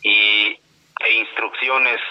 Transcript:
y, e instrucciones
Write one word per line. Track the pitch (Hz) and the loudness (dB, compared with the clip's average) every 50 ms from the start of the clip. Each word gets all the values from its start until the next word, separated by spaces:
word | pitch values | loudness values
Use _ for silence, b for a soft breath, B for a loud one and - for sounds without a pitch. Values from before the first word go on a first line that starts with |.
| B | B
y, | 107 104 104 104 104 104 104 104 104 - - _ _ _ _ _ _ - - | 2 4 4 4 4 4 2 2 0 -2 -6 _ _ _ _ _ _ -10 -4
e | - 107 104 101 | -2 0 0 0
instrucciones | - - - - 113 113 - - 127 127 131 135 127 123 117 107 - - | -2 -4 -6 -6 -6 -6 -6 -4 -4 -2 0 0 0 0 -2 -2 -6 -10